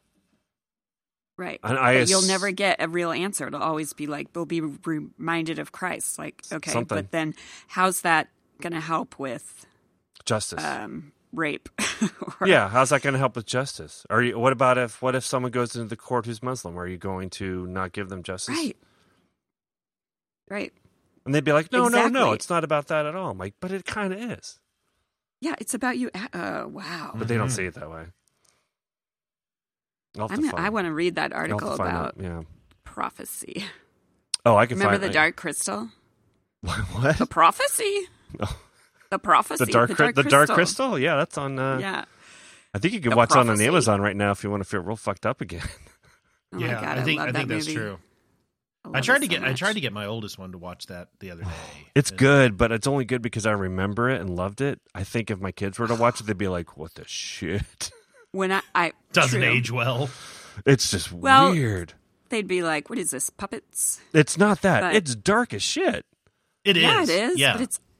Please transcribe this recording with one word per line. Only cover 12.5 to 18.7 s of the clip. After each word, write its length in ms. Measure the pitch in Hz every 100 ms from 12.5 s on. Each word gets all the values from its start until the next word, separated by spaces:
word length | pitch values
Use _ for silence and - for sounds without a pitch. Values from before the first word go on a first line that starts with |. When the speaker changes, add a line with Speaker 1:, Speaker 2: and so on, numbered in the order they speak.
| 156 98
Speaker 2:
how's 200 | 117 131
that 120 | 139
gonna 160 | 143 135
help 160 | 135 117
with 100 | 110
justice? 580 | 127 135 - 78 - -
Are 100 | 110
you, 160 | 120 113
what 160 | 123
about 240 | 127 131 127
if, 240 | 120 -
what 140 | 131 127
if 80 | -
someone 260 | 135 127
goes 240 | 123 120 117
into 120 | 113
the 80 | 113
court 300 | - 123 110
who's 160 | 113
Muslim? 340 | 127 127 87 87
Are 80 | 90
you 100 | 90
going 320 | 98 95 92
to 340 | - 95 92 90
not 240 | 92 92
give 180 | 104 95
them 120 | 95
justice? 320 | 85 92 - 302
Speaker 1:
Right. 220 | 294